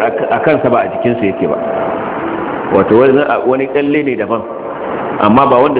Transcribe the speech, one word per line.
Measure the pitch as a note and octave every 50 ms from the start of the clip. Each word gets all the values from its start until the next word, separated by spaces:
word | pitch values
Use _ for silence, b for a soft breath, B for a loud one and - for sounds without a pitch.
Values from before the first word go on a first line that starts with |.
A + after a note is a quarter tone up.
| G#2+
a, | A#2 - - - - E3+
a | F3+ -
kansa | D#3+ D3+ C#3 - B2+
ba | A#2+ A2+ F#2+
a | F#2
jikinsu | - - - B2 A#2 - G#2
yake | G2 F#2 - F#2
ba. | D#2 C#2+ - - - - - - - - - - - - - - - - - - - - - - - -
Wato | G2 F#2 - G#2+ A2+
wani, | C3 C3+ C3 C#3 D3 - A#2 G#2+ -
wani | B2 B2+ C3+ C3+ C3
kyalle | C3+ C#3+ C#3+ C#3+ D3 D3+ C#3+
ne | C#3 B2 G#2+
daban, | G#2 G2+ A2+ A2 F#2 - - - - - - - - - - - - - - - G#2
amma | G#2 A2 C3 C#3
ba | B2+ C3
wanda | B2 C3+ D3+ C#3